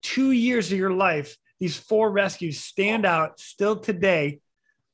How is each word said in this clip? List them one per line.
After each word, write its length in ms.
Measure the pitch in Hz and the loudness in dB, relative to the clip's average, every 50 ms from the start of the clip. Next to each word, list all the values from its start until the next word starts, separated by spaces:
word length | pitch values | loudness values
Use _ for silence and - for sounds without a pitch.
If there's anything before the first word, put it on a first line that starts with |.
two 300 | - - - 254 269 269 262 | -10 -6 -2 0 2 2 2
years 400 | 240 226 254 247 233 190 165 196 | 2 2 2 2 0 0 0 0
of 60 | 190 | 0
your 140 | 185 190 185 | 0 0 0
life, 440 | 185 196 185 160 151 143 - - - _ _ _ - | 2 2 2 2 0 -2 -6 -10 -20 _ _ _ -6
these 160 | 185 175 147 | -4 -4 -4
four 340 | - - - 226 214 220 214 | -6 -4 0 2 2 2 4
rescues 480 | 196 202 202 190 - - 180 160 139 - | 2 2 0 0 -2 -6 -6 -8 -6 -8
stand 440 | - - - - 190 208 220 226 202 | -10 -8 -4 -2 0 0 0 2 2
out 340 | 185 170 160 156 156 - - | 2 2 2 0 -2 -6 -10
still 380 | - - - - 196 208 220 | -20 -14 -6 -2 0 0 0
today. 640 | 214 - - 208 170 190 190 180 160 147 147 143 143 _ _ _ _ _ _ _ _ _ _ | 0 -2 -4 -2 0 2 2 4 2 2 -2 -4 -8 _ _ _ _ _ _ _ _ _ _